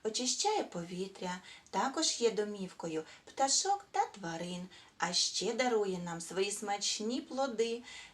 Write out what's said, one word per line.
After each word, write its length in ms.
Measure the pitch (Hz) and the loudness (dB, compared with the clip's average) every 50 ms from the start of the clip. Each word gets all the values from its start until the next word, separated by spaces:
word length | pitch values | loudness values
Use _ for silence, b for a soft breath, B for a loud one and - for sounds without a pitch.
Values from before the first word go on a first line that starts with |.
| B | B
очищає 600 | 220 220 233 254 247 - - - 415 427 370 - | -2 -2 0 0 0 2 2 2 4 4 2 2
повітря, 760 | - - 175 170 175 180 180 196 190 - - 185 180 180 185 - B B B B B | 0 -4 -6 -6 -4 -4 -4 -4 -6 -6 -6 -6 -4 -4 -6 -8 B B B B B
також 500 | - 190 226 269 277 330 311 - - - | 0 2 2 2 2 2 2 2 2 4
є 100 | 233 226 | 4 4
домівкою 760 | 196 208 208 208 208 196 190 185 - - - 165 160 156 160 B B B B | 4 2 0 0 -2 -6 -8 -8 -8 -6 -6 -4 -2 -2 -4 B B B B
пташок 600 | - - - 269 269 277 - - 381 403 403 - - | -8 0 2 4 4 4 4 4 4 2 0 -2 -2
та 160 | - 403 453 | 0 0 0
тварин, 640 | - - 202 180 165 165 165 175 175 180 175 185 185 B B B B B - | 0 -2 -6 -6 -4 -4 -4 -4 -6 -6 -8 -8 -10 B B B B B -2
а 140 | 170 175 | -2 2
ще 400 | 175 - - - - - 180 220 | 2 2 2 2 0 0 0 0
дарує 460 | 226 226 254 247 233 214 208 190 185 175 | 2 2 4 4 4 4 4 2 0 -2
нам 220 | 175 175 170 170 | -4 -4 -6 -6
свої 300 | 170 - 180 185 196 202 | -6 -2 0 0 0 2
смачні 720 | 202 - 214 202 202 208 - - - - 214 220 254 311 | 0 -2 -2 -2 -2 0 0 0 0 0 0 -2 -2 -2
плоди 600 | - - 254 262 277 262 220 208 226 233 233 240 - B B B B B | -4 -4 -2 0 0 2 2 2 2 2 0 -4 -6 B B B B B